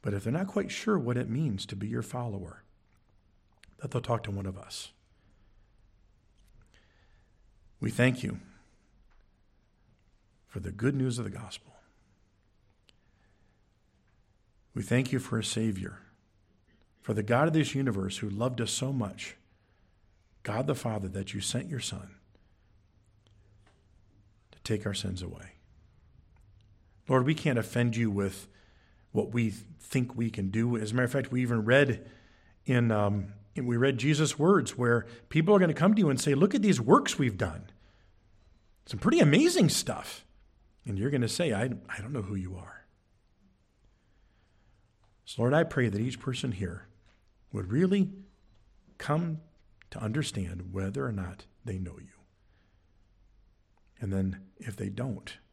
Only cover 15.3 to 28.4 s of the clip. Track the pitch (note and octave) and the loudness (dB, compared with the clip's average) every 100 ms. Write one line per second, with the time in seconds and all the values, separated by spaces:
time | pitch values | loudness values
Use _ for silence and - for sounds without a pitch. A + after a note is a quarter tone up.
15.3 | A2+ G#2+ - A2+ F#2+ F#2 - - _ _ | -4 -2 -2 -2 -2 -8 -12 -20 _ _
16.3 | _ _ _ _ _ _ _ - G#2+ G2+ | _ _ _ _ _ _ _ -6 -4 2
17.3 | A#2 D#3+ D#3+ C#3+ C3+ C3+ G2 F#2+ - G#2+ | 2 4 2 2 0 0 0 -4 -4 -6
18.3 | G2 B2 B2 A2 - C3 C3+ G2+ - - | -2 -2 -2 -4 -2 -2 -2 -4 -6 -14
19.3 | - _ _ _ _ _ _ _ _ _ | -16 _ _ _ _ _ _ _ _ _
20.3 | _ - G#2+ C#3+ C#3 A#2+ G#2+ F#2+ G2 F#2+ | _ -6 -4 -2 -2 -2 -4 -4 -6 -6
21.3 | - F#2+ A#2 - C#3 - - F#2+ - _ | -6 -4 -6 -6 -8 -8 -10 -14 -20 _
22.3 | _ _ _ _ _ _ _ _ _ _ | _ _ _ _ _ _ _ _ _ _
23.3 | _ _ _ _ _ _ _ _ _ _ | _ _ _ _ _ _ _ _ _ _
24.3 | _ _ - - G#2+ G#2 F#2+ F#2+ F#2 F#2 | _ _ -16 -4 -2 -2 -4 -6 -8 -10
25.3 | - - - _ - - - - - _ | -14 -18 -20 _ -20 -20 -20 -20 -20 _
26.3 | _ - - - - _ _ - C3 B2+ | _ -20 -20 -20 -20 _ _ 2 2 4
27.3 | D#3 D#3 A#2+ G#2+ B2 A#2+ A2+ A#2 G2+ G2 | 2 2 0 0 0 0 2 0 0 -2
28.3 | - | -4